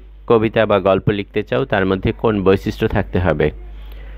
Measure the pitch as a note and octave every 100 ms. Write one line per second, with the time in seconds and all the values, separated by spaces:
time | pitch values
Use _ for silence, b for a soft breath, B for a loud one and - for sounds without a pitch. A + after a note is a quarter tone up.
0 | - - - A#2 G#2+ A2+ G#2+ G2+ F#2+ F#2+
1 | - G2+ G2 G#2+ G2+ B2+ C3 G#2 F#2+ F#2+
2 | A#2 - A#2 G#2+ F#2 F#2 - - A2+ G#2+
3 | - G2 F2+ D2+ D2+ - - B B B
4 | B